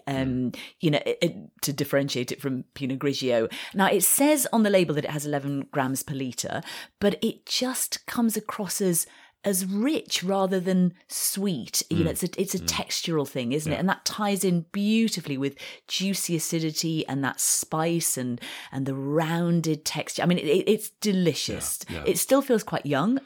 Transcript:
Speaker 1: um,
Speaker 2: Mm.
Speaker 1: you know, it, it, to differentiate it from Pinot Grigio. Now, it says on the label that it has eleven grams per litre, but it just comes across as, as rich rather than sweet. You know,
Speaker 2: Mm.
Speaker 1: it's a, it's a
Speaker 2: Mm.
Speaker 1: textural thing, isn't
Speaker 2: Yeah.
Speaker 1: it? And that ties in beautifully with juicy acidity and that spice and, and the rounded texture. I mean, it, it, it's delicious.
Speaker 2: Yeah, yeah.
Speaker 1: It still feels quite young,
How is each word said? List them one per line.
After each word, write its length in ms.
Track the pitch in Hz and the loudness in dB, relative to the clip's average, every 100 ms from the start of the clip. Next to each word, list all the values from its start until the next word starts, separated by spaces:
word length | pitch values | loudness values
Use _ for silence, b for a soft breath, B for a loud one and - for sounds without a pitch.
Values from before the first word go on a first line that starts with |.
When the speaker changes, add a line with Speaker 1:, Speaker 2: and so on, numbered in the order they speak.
| - | -6
Speaker 1:
um, 460 | 135 131 127 123 | -2 0 0 -2
Speaker 2:
Mm. 40 | B B B | B B B
Speaker 1:
you 100 | 160 | 2
know, 100 | 147 117 | 2 0
it, 120 | - | 0
it, 120 | 170 180 - _ | 0 -2 -16 _
to 100 | - | -6
differentiate 580 | 139 143 139 139 123 127 | -2 2 2 2 -2 -4
it 100 | - | -4
from 220 | 139 127 - | -4 -4 -8
Pinot 240 | - 131 135 | -6 -4 -2
Grigio. 520 | 143 135 131 120 113 B B | -2 0 2 2 2 B B
Now, 140 | 190 196 | 2 4
it 180 | 190 | 4
says 420 | - - 285 302 - | 4 4 4 4 2
on 100 | 233 | 4
the 80 | 208 | 6
label 240 | 190 175 | 6 4
that 100 | 147 - | 2 -2
it 40 | |
has 140 | 147 147 | -4 -2
eleven 400 | 147 139 139 139 | -2 -2 -4 -4
grams 300 | 143 131 135 | -2 0 -2
per 120 | - | -4
litre, 480 | 139 131 - - 101 B B B - | -6 -6 -6 -6 -6 B B B 0
but 180 | 202 - | 0 2
it 220 | 226 - - | -2 -4 -4
just 580 | - 254 247 - - - | -2 -2 -2 -4 -6 -4
comes 300 | 240 226 214 | 0 0 0
across 440 | - - 185 - | -6 -8 -6 0
as, 260 | 190 170 - B B B | 2 2 -2 B B B
as 240 | 202 185 190 | -2 0 0
rich 560 | 202 262 311 - - | 0 2 0 -2 -4
rather 380 | 180 196 190 190 | 0 0 2 2
than 340 | 180 185 180 b b | 2 4 4 b b
sweet. 760 | - - 196 202 139 - - - | -4 -2 0 -2 -2 -4 -4 0
You 140 | 165 | 0
know, 60 | 160 | 0
Speaker 2:
Mm. 20 | |
Speaker 1:
it's 100 | - | 0
a, 180 | 175 - | -4 -2
it's 140 | 185 | -2
a 40 | 190 | -2
Speaker 2:
Mm. 60 | - | -4
Speaker 1:
textural 600 | 160 - - - 160 135 | -4 -4 -4 -2 -2 -2
thing, 220 | 135 120 | -4 -2
isn't 200 | 147 156 | -2 -2
Speaker 2:
Yeah. 40 | 143 | -2
Speaker 1:
it? 40 | |
And 80 | 185 | 0
that 160 | - | -2
ties 400 | - - 208 196 | -4 -2 -2 0
in 220 | 190 175 160 | 2 0 -2
beautifully 680 | 202 208 220 226 175 143 135 | -2 2 4 2 0 -4 -2
with 200 | 139 139 B B - | -2 -4 B B -8
juicy 480 | - 196 185 - 165 | -4 -2 -2 -2 -2
acidity 680 | - 165 160 151 165 160 - | 0 -2 -2 -2 -2 -2 -2
and 160 | 139 | -2
that 160 | 131 - | -2 0
spice 760 | - - - 156 165 170 - 131 | 0 0 0 0 0 0 0 -2
and, 240 | 123 120 B B B | -4 -6 B B B
and 160 | 135 135 | -4 -4
the 80 | |
rounded 880 | 135 139 151 160 170 170 170 160 151 | -2 0 0 2 0 2 2 2 -2
texture. 380 | - 151 - - | -2 -6 -6 0
I 40 | 165 | 2
mean, 120 | 180 | 2
it, 80 | 151 | 4
it, 220 | 123 - | 2 4
it's 220 | 214 - _ | 2 0 _
delicious. 800 | 214 190 170 135 - 92 - - - | 0 2 2 0 -4 -4 -4 -6 -6
Speaker 2:
Yeah, 60 | 85 | -4
yeah. 0 | 71 | 0
Speaker 1:
It 120 | - | 0
still 220 | - 269 | 4 4
feels 220 | 277 220 | 4 0
quite 240 | - 156 143 | 0 -4 0
young, 320 | 135 196 269 | 2 2 0